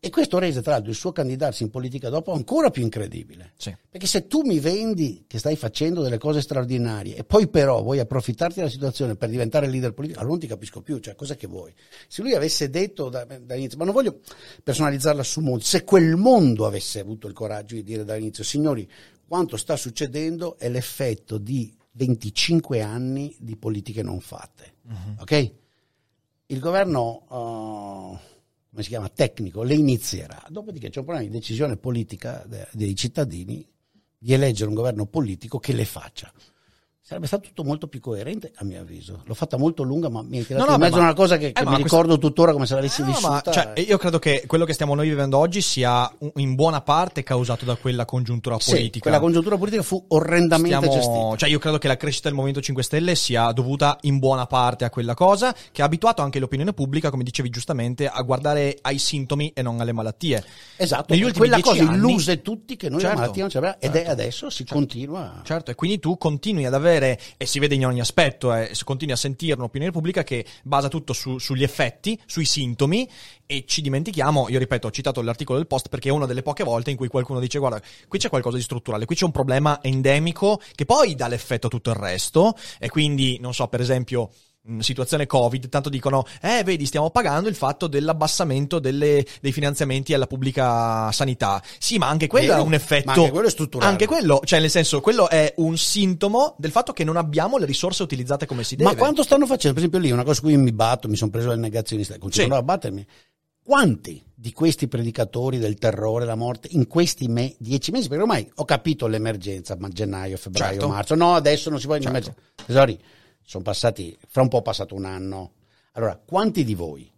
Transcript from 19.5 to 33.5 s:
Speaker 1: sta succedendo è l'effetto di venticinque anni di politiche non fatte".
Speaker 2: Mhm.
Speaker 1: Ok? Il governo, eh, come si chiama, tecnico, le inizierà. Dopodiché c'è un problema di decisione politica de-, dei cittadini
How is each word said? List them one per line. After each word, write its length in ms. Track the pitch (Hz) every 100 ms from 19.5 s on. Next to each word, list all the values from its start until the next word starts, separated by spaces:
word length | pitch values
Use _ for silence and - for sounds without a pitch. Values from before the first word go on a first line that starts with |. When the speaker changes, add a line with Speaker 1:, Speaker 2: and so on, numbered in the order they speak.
| 113
Speaker 1:
sta 180 | - 147
succedendo 800 | 127 110 143 135 160 170 170 -
è 140 | 120
l'effetto 680 | 123 120 - 131 107 _ 107
di 400 | 104 131 110 _ _
venticinque 880 | 117 127 120 107 - - 170 160 120
anni 560 | 107 117 127 135 143 -
di 160 | 117
politiche 480 | 110 110 107 101 110
non 180 | 98 92
fatte". 560 | - - - _ - _
Speaker 2:
Mhm. 320 | 117 107 98 104
Speaker 1:
Ok? 340 | - 151 120 - _ _ _ _ _ _ _ _ _
Il 120 | 135
governo, 640 | 156 185 196 143 117 117 _
eh, 1000 | 127 117 113 110 107 101 98 95 95 - _ _ _ _
come 140 | 107
si 40 | 104
chiama, 200 | 117 98
tecnico, 560 | - 120 - 101 90
le 100 | 117
inizierà. 680 | 151 143 120 - 92 80 - -
Dopodiché 420 | 165 214 165 101
c'è 100 | -
un 40 |
problema 240 | 131 165 107
di 40 | 113
decisione 400 | - 113 147 107
politica 680 | 127 120 110 98 - 123 -
de-, 220 | 107 95
dei 220 | 110 104
cittadini 760 | 98 120 - 139 85 90